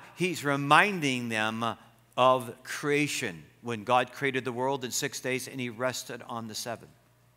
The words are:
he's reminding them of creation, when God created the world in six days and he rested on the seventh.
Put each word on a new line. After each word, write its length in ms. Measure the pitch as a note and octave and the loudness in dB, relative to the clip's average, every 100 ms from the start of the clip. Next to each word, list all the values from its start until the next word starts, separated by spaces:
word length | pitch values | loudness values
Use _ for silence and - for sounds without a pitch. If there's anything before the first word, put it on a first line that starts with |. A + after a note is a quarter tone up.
| - - | -8 -2
he's 280 | F3+ C#3 | -2 0
reminding 840 | C#3 C#3 C#3+ D#3 G3+ F#3 C#3+ B2+ A#2+ | 0 0 6 6 6 2 0 0 0
them 460 | A2 A2 A2 A#2 G#2 - _ _ - | 0 0 0 -2 -4 -10 _ _ 4
of 460 | B2+ B2+ A#2 - | 6 6 2 -10
creation, 840 | - - D3 D3 D3 - A#2 E2 D2 _ | -10 -6 0 2 2 0 -4 -6 -12 _
when 220 | A#2 A2+ | -8 -6
God 260 | G#2 B2 B2+ | 2 2 2
created 320 | - C#3 C3 B2 | 0 -2 0 -2
the 60 | |
world 320 | A#2+ C3 C#3 B2 | -2 -2 -2 -4
in 40 | |
six 300 | - C#3 - | -4 -4 -4
days 260 | B2+ B2+ B2 | -4 -4 -4
and 140 | C3+ | -6
he 80 | B2 | -8
rested 540 | G#2+ B2+ B2 - B2 | -2 -2 -2 -8 -12
on 260 | A#2+ A#2 A2+ | -10 -8 -8
the 60 | |
seventh. 360 | G#2+ B2 A2+ D2+ - _ _ _ | -8 -8 -8 -12 -20 _ _ _